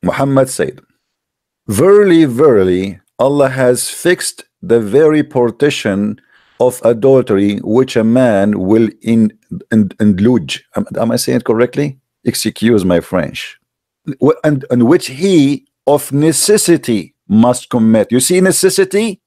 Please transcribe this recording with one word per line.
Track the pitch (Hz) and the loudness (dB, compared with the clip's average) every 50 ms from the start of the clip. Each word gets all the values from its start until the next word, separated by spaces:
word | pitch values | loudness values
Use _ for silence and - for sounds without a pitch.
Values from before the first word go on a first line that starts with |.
| - | -4
Muhammad | 90 - - 135 139 135 135 131 - | -4 -4 -2 -4 0 0 0 0 0
said, | - - 76 67 67 - _ _ _ _ _ _ _ _ _ _ _ _ _ _ _ _ _ | -2 -6 -6 -6 -6 -14 _ _ _ _ _ _ _ _ _ _ _ _ _ _ _ _ _
"Verily, | - 104 95 143 190 202 208 208 196 170 165 160 | -6 -2 0 2 4 4 4 4 4 4 4 2
verily, | 139 117 117 151 151 123 104 95 92 90 92 92 98 90 78 _ _ _ _ | 2 2 2 2 4 4 4 2 2 0 -2 -4 -6 -10 -14 _ _ _ _
Allah | 117 139 143 143 139 131 | -2 0 2 0 0 0
has | 131 135 131 123 123 120 - - | 0 0 0 0 0 0 -4 -10
fixed | - - - 170 180 180 - - - - - _ _ _ | -12 -6 -2 -2 -2 -2 -4 -12 -12 -14 -20 _ _ _
the | - 90 113 117 | -4 0 0 0
very | 110 101 101 139 160 151 156 151 147 | 0 0 0 2 2 2 2 0 -2
partition | - - 131 123 117 107 _ 143 147 139 - - 110 98 101 101 107 107 - _ _ _ _ _ _ _ _ | -2 -2 -2 -2 -2 -2 _ -2 -2 -2 -2 -4 -4 -4 -2 -4 -4 -6 -10 _ _ _ _ _ _ _ _
of | 120 127 123 - - | -2 -2 -2 0 -2
adultery | 113 120 113 104 135 135 131 123 - 107 98 101 101 101 101 - | -2 0 2 2 2 2 2 2 0 0 0 0 0 -2 -4 -4
which | - 107 123 135 131 - | -2 0 0 0 0 -2
a | 120 110 | -2 0
man | 110 117 127 131 120 107 98 98 104 104 98 | 2 2 2 2 2 2 0 0 0 -2 -2
will | 92 92 107 113 117 107 - _ | 0 0 2 2 2 0 -2 _
in-, | _ 110 117 113 110 107 - _ _ _ - 87 - _ - | _ -2 0 2 2 0 -2 _ _ _ -16 -16 -8 _ 0
in-, | 110 104 92 - _ | 0 0 0 -2 _
indulge." | 110 104 101 90 101 120 127 113 - 135 - - _ _ _ | 0 0 0 2 2 2 2 0 -2 -4 -12 -14 _ _ _
Am, | - 104 - - - | -8 -8 -6 -6 -6
am | 113 113 | -4 -2
I | 117 | -2
saying | 120 - - 127 123 | -4 -4 -2 -4 -4
it | 110 | -2
correctly? | - 113 110 120 123 - 139 147 147 135 _ _ _ _ _ _ | -2 0 0 0 -2 -2 -6 -6 -6 -8 _ _ _ _ _ _
Excuse | 123 117 - - 110 - - - 117 117 104 92 | -6 -6 -4 -6 -6 -6 -2 0 2 2 2 2
my | 92 87 85 | 2 0 0
French. | 82 - - 92 78 71 - - - - - _ _ _ _ _ _ _ _ _ _ - 143 _ - | -2 -2 -6 -6 -6 -6 -10 -14 -16 -16 -20 _ _ _ _ _ _ _ _ _ _ -14 -8 _ 0
Wh-, | 139 156 - - | -2 0 0 -2
and, | 156 147 135 135 - | -2 -2 -2 -4 -4
and | 127 123 120 | 0 0 2
which | 117 165 180 - | 2 2 0 0
he | - 135 135 175 202 190 160 139 139 143 131 _ _ _ _ _ | -4 -10 -4 -2 0 2 2 2 2 0 -4 _ _ _ _ _
of | - 147 143 - - - | 0 0 0 -2 -4 -2
necessity | 143 151 160 156 - - - 208 214 - - 170 143 - - 117 101 85 - _ _ _ | 0 0 0 0 0 0 0 0 0 2 0 0 0 0 -2 -4 -4 -4 -8 _ _ _
must | _ 95 110 117 123 123 - - _ | _ 2 2 4 4 2 -2 -4 _
commit. | - 120 113 110 110 110 - - 117 | -2 0 2 2 2 2 2 2 0
You | 131 | -2
see | 131 - 180 180 185 | 0 0 0 2 2
necessity? | 185 170 - - 190 185 - 196 185 185 202 220 226 190 _ _ | 2 0 2 0 0 0 0 -2 0 0 -4 -4 -4 -6 _ _